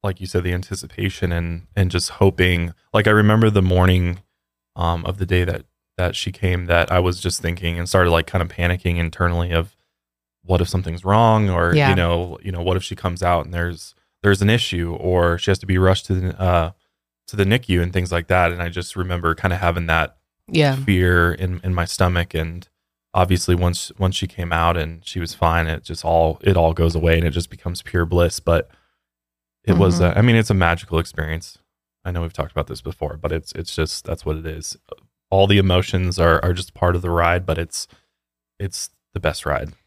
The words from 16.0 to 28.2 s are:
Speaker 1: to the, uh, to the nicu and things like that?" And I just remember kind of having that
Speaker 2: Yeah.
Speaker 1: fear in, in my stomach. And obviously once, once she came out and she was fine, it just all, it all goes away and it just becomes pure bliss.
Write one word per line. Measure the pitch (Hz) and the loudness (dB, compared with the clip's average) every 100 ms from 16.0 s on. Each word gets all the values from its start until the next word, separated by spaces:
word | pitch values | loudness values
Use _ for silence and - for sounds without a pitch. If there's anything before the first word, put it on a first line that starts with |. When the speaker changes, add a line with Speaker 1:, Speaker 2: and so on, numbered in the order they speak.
| - | 0
Speaker 1:
to | |
the, | 92 90 - | -2 -2 -2
uh, | 90 87 82 - _ _ _ _ - | 2 2 0 -8 _ _ _ _ -12
to | |
the | 104 | -2
nicu | 98 120 123 87 | 0 0 2 0
and | 87 | 0
things | 92 87 | -2 -2
like | 87 85 | -4 0
that?" | 90 87 | 2 2
And | 87 | -2
I | 87 | -6
just | 90 87 | -6 -8
remember | 95 90 87 85 | -6 -4 -2 -2
kind | 80 92 | 0 -2
of | 90 | 0
having | 90 85 82 | 0 0 0
that | 80 76 _ _ _ - | 0 -2 _ _ _ -4
Speaker 2:
Yeah. | 170 143 | 0 2
Speaker 1:
fear | 135 135 92 90 87 85 | 0 0 2 4 4 2
in, | 87 92 90 | 0 -4 -4
in | 92 | -4
my | 90 | -2
stomach. | 82 - 90 87 85 | -4 0 0 0 -2
And | 80 80 85 - _ _ _ _ | -4 -6 -10 -18 _ _ _ _
obviously | 92 92 95 - | 0 2 2 2
once, | 90 90 87 - - | 2 2 -2 -10 -4
once | 92 | -2
she | - 95 | -2 -8
came | - 85 | -8 -4
out | 85 85 85 | 0 0 0
and | 82 82 | -4 -10
she | - 90 | -12 -8
was | 82 | -8
fine, | - 85 82 | -2 0 2
it | 82 78 | 0 -4
just | - 82 | -8 -8
all, | 82 85 80 80 | 0 2 2 2
it | - | 2
all | 90 82 | 4 2
goes | 82 82 | 4 0
away | 82 82 82 | 2 2 2
and | |
it | 82 | 2
just | 80 85 | -2 -6
becomes | - 87 90 | -10 -10 -10
pure | - 92 | -4 -2
bliss. | 82 87 | 0 2